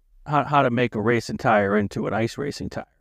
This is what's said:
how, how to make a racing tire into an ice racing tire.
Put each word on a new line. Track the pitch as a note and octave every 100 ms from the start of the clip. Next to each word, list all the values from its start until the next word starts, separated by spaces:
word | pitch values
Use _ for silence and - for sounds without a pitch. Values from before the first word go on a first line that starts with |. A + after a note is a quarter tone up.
| _ - -
how, | D3
how | C#3+ C#3+
to | C3
make | A#2+ A#2+ A2
a |
racing | G#2+ A#2 - A2
tire | B2+ G#2+ G2 G#2
into | G2+ - -
an |
ice | G#2+ A#2 -
racing | - - -
tire. | - - _